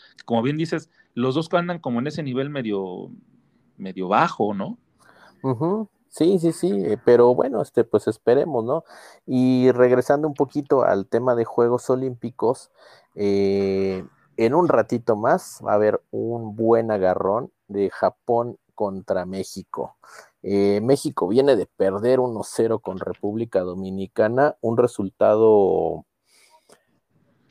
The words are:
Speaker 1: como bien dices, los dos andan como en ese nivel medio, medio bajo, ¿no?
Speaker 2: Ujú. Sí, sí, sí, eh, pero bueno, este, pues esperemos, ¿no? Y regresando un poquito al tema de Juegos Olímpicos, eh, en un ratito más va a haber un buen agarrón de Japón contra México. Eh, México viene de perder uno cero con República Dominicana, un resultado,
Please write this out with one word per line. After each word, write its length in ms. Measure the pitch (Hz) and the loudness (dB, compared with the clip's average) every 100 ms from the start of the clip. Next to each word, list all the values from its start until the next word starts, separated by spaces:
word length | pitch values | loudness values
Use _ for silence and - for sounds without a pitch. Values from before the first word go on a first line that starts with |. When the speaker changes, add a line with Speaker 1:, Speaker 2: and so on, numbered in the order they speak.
| - _ - | -20 _ -4
Speaker 1:
como 160 | 117 | -2
bien 160 | 120 151 | -2 -2
dices, 320 | 165 160 - _ _ | -4 -6 -8 _ _
los 220 | 120 127 139 | -4 -2 -2
dos 140 | 160 | -2
andan 260 | 175 175 175 | -2 -2 -6
como 200 | 135 117 | -4 -4
en 80 | 143 | -4
ese 160 | 170 | -6
nivel 260 | 143 127 139 | -6 -6 -6
medio, 640 | 147 113 101 95 92 92 - _ _ _ _ _ - | -6 -4 -4 -4 -10 -14 -18 _ _ _ _ _ -16
medio 300 | 95 92 92 | -12 -8 -2
bajo, 440 | 110 165 - 107 | 0 0 0 -4
¿no? 240 | 101 127 240 _ _ _ _ - _ | -4 -8 -12 _ _ _ _ -20 _
Speaker 2:
Ujú. 480 | 135 117 160 214 214 _ _ | -6 -4 -2 -4 -6 _ _
Sí, 280 | - 160 190 | -2 0 2
sí, 120 | 165 | 0
sí, 180 | 160 180 202 180 | -2 -2 -2 -2
eh, 120 | 104 | -2
pero 300 | - 226 123 | 6 8 8
bueno, 280 | 123 269 226 | 6 2 -2
este, 220 | 147 - | -2 0
pues 240 | 110 107 - | 2 0 0
esperemos, 560 | - - 131 160 127 | -4 2 2 2 -2
¿no? 200 | 113 156 - - - - - | -2 -4 -6 -20 -20 -18 -4
Y 460 | 127 127 127 127 | 0 2 4 4
regresando 560 | 123 123 127 127 147 156 | 6 6 4 4 2 0
un 80 | 143 | -2
poquito 480 | 139 147 139 139 | -2 -2 0 2
al 240 | - 98 95 | 2 0 0
tema 260 | 113 127 120 | -2 0 0
de 80 | |
Juegos 460 | 113 - 120 120 - | -2 0 2 0 0
Olímpicos, 840 | 131 131 120 120 - 110 131 - _ - - _ - | -2 -2 -6 -12 -4 -2 -2 -6 _ -20 -20 _ -6
eh, 920 | 101 98 98 98 98 98 95 95 - _ _ - | -2 0 0 0 -2 -2 -2 -4 -10 _ _ -2
en 160 | 113 | 0
un 140 | 151 170 | 2 2
ratito 480 | 127 107 120 - 104 | 2 0 -2 -2 -2
más 440 | 117 175 - - 110 | 0 0 -2 -12 -2
va 60 | |
a 40 | 104 | 2
haber 280 | 107 104 _ | 2 0 _
un 440 | 110 113 117 110 107 | -8 -6 -6 -8 -2
buen 360 | 113 113 113 | 2 2 2
agarrón 600 | 107 92 92 95 107 - _ - | 0 0 0 0 -2 -6 _ -10
de 220 | 101 95 | -4 -4
Japón 680 | - 101 - - 117 120 98 _ - | 0 -2 -2 -4 -2 -2 -8 _ -8
contra 500 | 104 95 - 95 90 | -8 -6 -6 -6 -4
México. 720 | 95 92 98 - - 65 _ _ - - _ | -8 -10 -12 -14 -10 -12 _ _ -20 -20 _
Eh, 380 | - 101 101 104 | -4 0 2 0
México 440 | 117 143 156 - 90 | 0 0 -2 -4 -2
viene 280 | 117 139 117 | 2 4 2
de 100 | - | 0
perder 540 | - 95 98 117 127 | -2 -2 0 0 2
uno 220 | 127 110 | 0 -4
cero 360 | 104 - 113 110 | -8 -2 -2 -2
con 200 | - 92 | -6 -8
República 600 | 92 87 101 110 113 95 | -8 -8 -6 -6 -4 -4
Dominicana, 960 | 90 92 95 95 95 - 107 123 147 - | -4 -6 -8 -8 -6 -2 0 2 0 0
un 160 | 113 117 | -4 0
resultado, 1300 | 120 - 98 - 107 107 110 107 92 85 82 80 - _ _ _ _ _ _ _ _ _ _ _ _ _ _ | 0 0 -8 0 2 4 6 6 4 2 -2 -6 -14 _ _ _ _ _ _ _ _ _ _ _ _ _ _